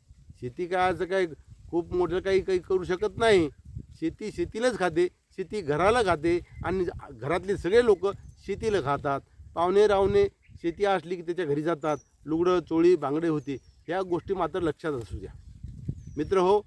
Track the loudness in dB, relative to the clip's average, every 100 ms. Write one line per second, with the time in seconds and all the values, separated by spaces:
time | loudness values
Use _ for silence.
0 | _ -20 -20 -14 -12 -8 -4 0 2 0
1 | -2 0 -2 -4 -18 -20 -6 -6 -2 -2
2 | 0 -2 0 0 2 -2 0 -2 0 -2
3 | -4 0 4 4 4 -4 -14 -14 -14 -8
4 | -8 -6 -8 -6 -6 -2 -2 0 0 2
5 | 0 -2 _ -10 -8 -6 -2 2 2 4
6 | 2 2 0 0 -2 -8 -4 -2 -2 -6
7 | -14 -10 -4 -4 -2 -4 2 4 6 4
8 | 2 -2 -10 -16 -8 -4 0 0 0 -2
9 | 0 -4 -6 -20 -12 -2 2 6 6 6
10 | 4 4 2 -2 _ -8 -8 -2 0 0
11 | -2 -8 -6 -4 -2 0 0 -2 -2 -2
12 | -6 _ -6 0 2 2 2 4 4 4
13 | 2 -2 0 -2 -4 -10 -10 -18 -6 -6
14 | -2 -4 -2 -2 -2 -2 -2 -2 -6 -6
15 | -6 -10 -12 -16 -20 -16 -16 -12 -10 -12
16 | -12 -8 -2 2 4 2